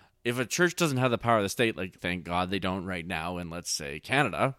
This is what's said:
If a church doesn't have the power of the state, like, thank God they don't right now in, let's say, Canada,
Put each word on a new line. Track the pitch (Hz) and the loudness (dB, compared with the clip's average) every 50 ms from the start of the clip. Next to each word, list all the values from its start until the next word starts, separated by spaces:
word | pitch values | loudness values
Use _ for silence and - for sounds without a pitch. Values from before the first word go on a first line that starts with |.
| - _ _ _ _ | -20 _ _ _ _
If | 117 120 | -2 -2
a | 127 123 | -2 -2
church | - - - 180 170 - | -2 2 2 2 2 4
doesn't | - 175 151 135 127 | 2 2 2 4 2
have | 127 127 | 4 2
the | 117 | 2
power | 101 - 117 117 | 2 4 4 4
of | 107 98 | 4 4
the | 95 | 2
state, | - - 120 113 101 | 2 2 2 2 0
like, | - 95 92 - | -2 -6 -8 -8
thank | - - 90 90 90 78 | -6 -4 -2 -2 -2 -2
God | 85 87 90 92 92 | -2 0 0 0 0
they | 98 95 | 0 -2
don't | 92 92 92 98 87 | 0 -2 -2 -2 -4
right | 95 92 87 82 | -4 -6 -6 -4
now | 90 90 80 80 87 90 87 | -4 -4 -4 -4 -4 -4 -4
in, | 87 82 | -6 -6
let's | 82 87 - - | -8 -8 -4 -4
say, | - - 78 71 73 78 | -4 -4 -4 -6 -8 -8
Canada, | - - 127 143 147 104 82 76 113 135 135 | -4 0 0 2 2 2 2 0 0 0 0